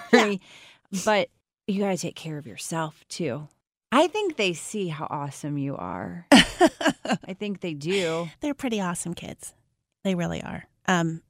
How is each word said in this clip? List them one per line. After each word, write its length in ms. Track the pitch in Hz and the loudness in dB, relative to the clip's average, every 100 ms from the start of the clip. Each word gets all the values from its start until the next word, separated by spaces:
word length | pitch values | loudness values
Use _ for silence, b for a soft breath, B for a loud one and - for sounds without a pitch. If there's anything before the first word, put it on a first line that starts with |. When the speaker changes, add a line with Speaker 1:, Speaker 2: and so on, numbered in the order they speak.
| - | 6
Speaker 1:
Yeah. 240 | 240 214 196 B B B B B 190 214 | 6 6 2 B B B B B -2 2
Speaker 2:
But 240 | 208 - _ _ _ - | 2 2 _ _ _ -4
you 120 | 196 | 0
gotta 160 | 202 185 | 0 0
take 180 | 170 - | -4 -8
care 220 | 160 151 | -10 -10
of 80 | 151 | -10
yourself, 580 | 92 - 165 156 - - | -12 -6 -4 -4 -8 -12
too. 400 | - 160 127 151 _ _ _ _ | -4 -4 -4 -8 _ _ _ _
I 160 | 247 349 | 4 4
think 300 | 415 403 - | 2 -2 0
they 160 | 190 | 0
see 340 | 165 - 214 180 | -2 -6 -4 -4
how 180 | 147 156 | -4 -6
awesome 480 | 147 143 - 147 143 | -4 -6 -6 -4 -2
you 180 | 139 - | -2 -4
are. 500 | 90 90 180 175 - | -6 -6 -6 -8 6
Speaker 1:
<laughs> 20 | |
Speaker 2:
I 1040 | - - - 349 - 320 - - - - 190 | 6 6 4 4 4 0 0 -2 -4 -6 -8
think 240 | 208 196 | -8 -6
they 120 | 180 | -6
do. 560 | 147 156 196 170 165 170 - | -6 -2 0 0 -2 -4 -4
Speaker 1:
They're 140 | 302 | -4
pretty 260 | 285 262 220 | -2 -2 -2
awesome 340 | 185 175 165 | -2 -4 -6
kids. 400 | 170 - - - - _ _ _ _ | -8 -10 -12 -14 -18 _ _ _ _
They 120 | 196 175 | -2 0
really 260 | 170 - | -2 -4
are. 220 | - 156 - _ - | -6 -10 -14 _ 2
Um, 340 | 180 170 165 | 2 2 -2